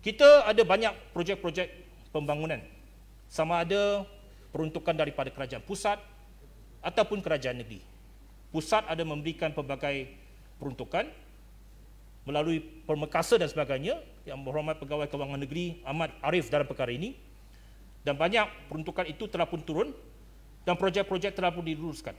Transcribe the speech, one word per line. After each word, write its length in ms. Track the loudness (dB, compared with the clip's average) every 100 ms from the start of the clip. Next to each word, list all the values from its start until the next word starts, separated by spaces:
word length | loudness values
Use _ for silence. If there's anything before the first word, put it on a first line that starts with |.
Kita 480 | -6 8 12 12 10
ada 140 | 4
banyak 300 | 6 6 2 -2 -10
projek-projek 560 | -4 -2 -2 -2 -4 -6 -8 -20 -20 -6
pembangunan, 540 | -4 -2 -2 -2 -6 -8 -20 -20 -20 -20 -20 -14
sama 380 | -2 0 2 2
ada 420 | 2 2 0 -4 -14 -20 -20 -10
peruntukan 400 | -4 -4 -2 -2
daripada 400 | 0 0 -2 -6
kerajaan 320 | -6 -8 -8
pusat 320 | -8 -2 0 -2 -6 -20 -20 -20 -20 -20 -20 -10
ataupun 400 | -4 0 0 0
kerajaan 320 | -2 -2 -2 -6
negeri. 200 | -10 -14 -18 -20 -20 -20 -20 -20 -6
Pusat 320 | -6 2 2
ada 160 | 2 -4
memberikan 480 | -4 -4 -6 -4 -4
pelbagai 640 | -4 -6 -4 -4 -4 -8 -14 -20 -20 -20 -12
peruntukan 480 | -10 -10 -4 -2 -2 -8 -20 -20 -20 -20 -20 -20 -20 -20 -20 -18 -4
melalui 320 | -2 0 0 -4 -16
permekasa 560 | -4 -2 0 0 4 4
dan 80 | 4
sebagainya. 480 | 0 -2 -2 -2 -6 -8 -20 -14
Yang 160 | -10
Berhormat 320 | -6 -4 -4 -6
Pegawai 320 | -4 -4 -4
Kewangan 320 | -4 -6 -6
Negeri 400 | -6 -4 -6 -6 -8
amat 240 | -4 -4 -4
arif 320 | 0 0 2
dalam 160 | 0 0
perkara 240 | -2 -4
ini. 240 | -4 -6 -10 -20 -20 -20 -20 -20 -20 -20 -8
Dan 160 | -4 0
banyak 480 | 2 4 2 -2 -12
peruntukan 400 | -8 -6 -4 -6
itu 160 | -6
telah 240 | -6 -2 -2
pun 160 | -2
turun 320 | -4 -2 -2 -4 -18 -20 -20 -20 -20 -8 -2
dan 80 | 2
projek-projek 560 | 2 0 0 -2 -2
telah 160 | 0 0
pun 160 | 0
diluluskan. 480 | -6 -6 -6 -8 -12